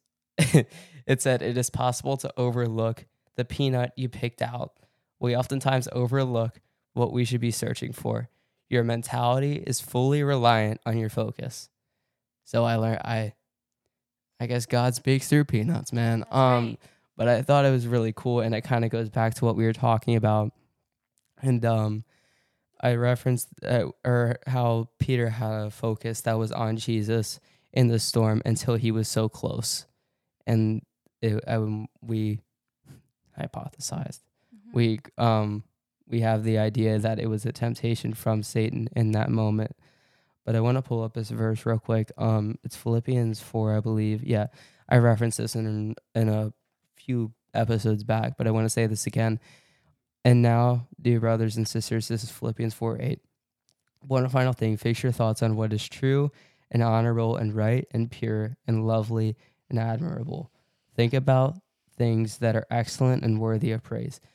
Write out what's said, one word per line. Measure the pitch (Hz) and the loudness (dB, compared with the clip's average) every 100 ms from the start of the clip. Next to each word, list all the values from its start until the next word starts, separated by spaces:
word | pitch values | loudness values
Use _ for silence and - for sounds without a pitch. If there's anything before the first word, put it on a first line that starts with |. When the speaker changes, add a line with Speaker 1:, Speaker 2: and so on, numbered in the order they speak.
| _ _ | _ _
Speaker 1:
<laughs> | _ - | _ 0
it | 139 151 - - - 135 - 131 | 4 4 2 -6 -20 -10 -2 0
said, | 135 131 | 2 0
"It | 98 120 | 0 -2
is | 123 | -2
possible | 110 123 123 135 135 | -2 -2 -2 -4 -4
to | - - | -6 -2
overlook | 123 120 117 113 113 110 - _ _ - | -2 0 -2 -2 -2 -4 -12 _ _ -8
the | 123 | -6
peanut | - 135 127 123 - | -2 0 0 -2 -4
you | 127 | -8
picked | - 120 - | -6 -8 -4
out." | 120 123 - - _ _ _ _ | -6 -6 -10 -12 _ _ _ _
We | 123 120 | -2 0
oftentimes | 127 139 131 131 123 | -2 -2 0 0 0
overlook | 127 120 135 131 117 113 - _ _ _ | -2 0 0 0 0 -2 -6 _ _ _
what | 123 120 | -2 -2
we | 123 120 | 0 -2
should | 120 | 0
be | 117 | -2
searching | - 117 123 - | -2 -6 -6 -8
for. | - 117 113 120 _ _ _ _ | -8 -6 -6 -8 _ _ _ _
Your | 123 | 0
mentality | 117 117 - 120 120 131 143 147 - | 0 -2 -4 -2 0 2 0 -4 -4
is | 123 | -6
fully | - 123 131 147 | -4 0 2 2
reliant | 143 135 117 113 107 110 113 | 2 2 4 4 2 -2 -2
on | 113 | -2
your | 110 | -2
focus. | 117 113 - 120 - - _ _ _ _ _ _ _ - | -2 -4 -6 -10 -12 -18 _ _ _ _ _ _ _ -4
So | 117 | 0
I | 117 113 | 2 2
learned, | 113 113 | 0 -2
I, | - 113 107 - _ _ _ _ _ _ _ _ _ - | -4 -4 -6 -10 _ _ _ _ _ _ _ _ _ -10
I | 117 | -4
guess | 123 117 | -4 0
God | 120 123 117 | 0 2 0
speaks | 135 135 - | 0 0 4
through | 147 147 | 4 4
peanuts, | 113 113 170 - | 0 0 -2 -4
man. | 120 117 113 | -2 0 0
Speaker 2:
That's | - | 0
Speaker 1:
Um, | 131 131 123 117 | 4 4 4 2
Speaker 2:
right. | 113 - _ _ - | -6 -16 _ _ -2
Speaker 1:
but | 117 | 2
I | 120 | 2
thought | 139 143 139 | 4 4 4
it | |
was | 131 120 | 2 2
really | 120 113 - | 0 0 -2
cool, | 127 120 | -2 0
and | 113 110 | 0 -2
it | |
kinda | - 120 113 | 0 0 0
goes | 113 110 | -2 -2
back | 117 113 - | 0 0 2
to | 117 | 0
what | 107 | 2
we | 113 | 0
were | |
talking | 110 120 110 - 117 | 2 2 2 2 2
about. | 107 107 107 - _ _ _ _ _ _ _ _ | 4 2 0 -6 _ _ _ _ _ _ _ _
And, | 135 120 117 | 0 2 2
um, | 113 107 107 - _ _ _ _ _ _ - | 0 0 -4 -10 _ _ _ _ _ _ -4
I | 123 120 | -2 2
referenced, | 120 123 131 120 - - | 2 0 0 -2 -4 -10
uh, | - 120 76 - 127 | -2 0 0 -4 0
or | 123 120 - - | 2 2 -2 -2
how | 127 120 113 113 _ | 0 2 2 -2 _
Peter | - 123 113 | 0 2 0
had | 110 110 110 107 | -2 -4 -4 -6
a | |
focus | - 113 110 117 113 | -4 -4 -2 -6 -4
that | 117 113 | -2 0
was | 110 | 0
on | - 110 110 | -2 -2 -2
Jesus | - 110 104 113 104 - _ _ _ | -2 -2 0 0 -2 -8 _ _ _
in | 131 120 | 2 4
the | 113 | 4
storm | - 117 110 110 113 | 0 2 2 2 0
until | 113 - 113 | 0 0 0
he | 117 | 0
was | 110 107 | 0 -2
so | 110 110 | -2 -2
close. | - - 123 117 - - _ _ _ _ _ - | -4 -6 -6 -6 -8 -10 _ _ _ _ _ 0
And | 113 110 110 - _ _ _ | 2 2 -2 -6 _ _ _
it, | 113 107 - | -2 -2 -2
um, | 113 107 107 110 _ | -2 -2 -4 -8 _
we | 113 110 107 107 - _ _ _ _ - _ _ _ - | -6 -2 -2 -4 -8 _ _ _ _ -20 _ _ _ -12
hypothesized. | - - - - - - - - _ _ _ 202 | -10 -10 -12 -12 -10 -8 -10 -14 _ _ _ -20
Speaker 2:
Mm-hmm. | 220 | -4
Speaker 1:
We, | 117 117 110 - - | 0 0 0 -6 0
um, | 117 110 104 104 - _ _ _ - | 2 2 0 -4 -10 _ _ _ -6
we | 117 | -2
have | 113 110 | 0 0
the | 110 110 | 0 2
idea | 107 113 110 107 | 0 2 0 2
that | 110 110 | 0 -2
it | 117 | -2
was | 107 113 | -4 -4
a | |
temptation | - 117 113 117 113 113 | -4 -4 -2 -2 -2 -4
from | 110 113 107 | -4 -2 0
Satan | 107 113 110 113 113 - | 0 -2 -2 -2 -4 0
in | 110 | 0
that | 107 113 | 2 0
moment. | 113 107 107 110 - _ _ _ _ _ _ - | 0 2 0 -4 -8 _ _ _ _ _ _ -2
But | 113 | 0
I | |
wanna | 117 131 | 2 0
pull | - 117 | -2 -4
up | 113 | -4
this | 117 107 | -6 -8
verse | 113 113 107 - | -2 -2 0 0
real | 113 | -2
quick. | - 113 107 - | 0 0 -2 -2
Um, | 113 110 107 - | 0 2 0 -6
it's | 117 - | -10 -8
Philippians | 120 117 123 127 113 107 | -2 -2 0 0 0 -4
four, | - 113 107 107 | -6 -2 0 0
I | |
believe. | 110 110 107 107 | 0 0 0 -2
Yeah, | 120 110 107 - - _ - | 0 0 0 -8 -20 _ 2
I | 123 | 6
referenced | 117 110 117 113 | 6 4 2 -2
this | 113 113 | -4 -4
in, | 110 107 107 113 _ 113 | -4 -4 -4 -8 _ 0
in | 110 | 2
a | 107 107 - _ _ _ _ | 2 -2 -8 _ _ _ _
few | - 123 113 - _ | -4 -4 -4 -8 _
episodes | 110 113 113 110 104 110 | -2 0 0 0 0 0
back, | 110 117 - | -2 -2 -2
but | 113 | 0
I | |
wanna | 110 110 | 2 0
say | 117 113 | 0 0
this | 107 - | -2 -2
again. | 123 113 110 - - _ _ _ _ _ _ | 0 0 -2 -8 -20 _ _ _ _ _ _
"And | 123 120 | 4 6
now, | 120 117 123 120 120 - | 6 4 4 2 -4 -4
dear | 120 117 | 0 2
brothers | 113 113 110 113 | 2 0 0 -2
and | 107 | -2
sisters," | 113 - 113 - | -4 -2 -4 -2
this | 113 | -6
is | 117 | -8
Philippians | - 117 110 113 | -8 -6 -4 -6
four | - 113 117 | -4 -4 -2
eight. | 127 - _ _ _ _ _ _ _ _ | -4 -6 _ _ _ _ _ _ _ _
"One | 135 131 127 | -2 0 2
final | 131 127 | 2 2
thing, | 123 110 107 | 2 0 0
fix | 120 113 | 0 0
your | 127 | -2
thoughts | 120 113 107 | 0 0 0
on | 117 110 | 0 0
what | 110 | -2
is | 107 - | -4 -6
true | - 135 139 143 - _ _ _ | -4 0 2 0 -4 _ _ _
and | 117 | 0
honorable | 117 113 117 117 113 117 | 2 2 2 2 0 0
and | 107 | -2
right | 110 110 127 - | 0 0 0 -2
and | 113 117 | -4 -4
pure | - 113 107 107 131 - | -4 -4 -4 -4 -6 -2
and | 110 113 | 0 2
lovely | 113 107 113 110 107 _ _ _ | 0 0 -2 -2 -4 _ _ _
and | 117 | -2
admirable. | 113 113 160 - - - - _ _ _ _ - | -2 -4 -6 -6 -8 -10 -12 _ _ _ _ 0
Think | 117 | 2
about | 135 139 131 131 180 - _ _ - | 2 4 4 4 -2 -14 _ _ -2
things | 117 113 110 - | 2 2 0 0
that | 117 110 | 0 0
are | - | 0
excellent | 117 117 - 131 127 | -2 -2 0 2 2
and | 113 110 | 0 0
worthy | 113 110 113 | 0 0 0
of | 110 | -4
praise. | - 113 117 - _ | -6 -8 -8 -10 _